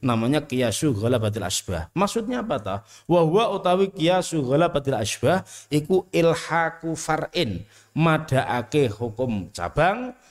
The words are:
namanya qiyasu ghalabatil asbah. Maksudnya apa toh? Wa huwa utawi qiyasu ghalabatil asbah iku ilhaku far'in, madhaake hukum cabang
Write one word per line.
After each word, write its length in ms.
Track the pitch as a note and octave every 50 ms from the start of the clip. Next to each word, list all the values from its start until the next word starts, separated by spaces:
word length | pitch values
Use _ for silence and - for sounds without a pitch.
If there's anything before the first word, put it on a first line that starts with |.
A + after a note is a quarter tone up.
| -
namanya 400 | C3+ A#2 A2+ A2+ A#2+ C#3+ D3+ D3+
qiyasu 480 | - B2+ B2+ B2+ A#2 G#2 - - D#3 B2+
ghalabatil 480 | G2+ G#2+ A#2 B2+ B2 A2 G#2+ G#2 A2
asbah. 480 | G2 F2+ - - - - F#2+ D#2+ D#2+ - - E3
Maksudnya 480 | G3 G3+ - A#3 A3 G#3 B3 B3 A3+
apa 160 | A3 D#3 C3
toh? 180 | G#2 F#2+ F#2+ G2+ - - - - _ -
Wa 160 | E3 F3 E3+
huwa 320 | D#3+ D#3 G#3 A#3 A3 G3 F#3+
utawi 320 | - F3+ F3+ F#3 G3 F#3+
qiyasu 560 | - - D#3 E3 F3+ F#3 E3+ - - E3 C3+
ghalabatil 480 | A#2+ C3+ D3 E3+ E3+ E3 D3 C#3 C3+ C3
asbah 480 | A2 A2 G#2 - - - B2+ E3+ F#3+ F#3 - - - - - C#3+
iku 320 | D3+ D3+ D#3 F#3+ F#3 F3+ - -
ilhaku 800 | E3 E3 E3 D#3+ - - - D#3 E3 E3 D#3+ D#3+ - - E3 D#3+
far'in, 720 | D3+ - - D#3 D3+ D3 - - E3+ E3+ A#2 F#2+ E2+ - - _ - _ _ - C#3+
madhaake 880 | D#3+ E3 D#3+ D#3 D#3 - C3 C3 B2+ - A2+ B2 A#2 - - D3+ C#3+
hukum 640 | A#2+ G2+ G#2 A#2+ A#2+ G#2 - C3 B2 A2+ G2+ F2+ D#2+
cabang 640 | - - F2 F2 - C#3+ D#3 F3+ G3+ A#3+ B3+ B3+ B3 _ _ _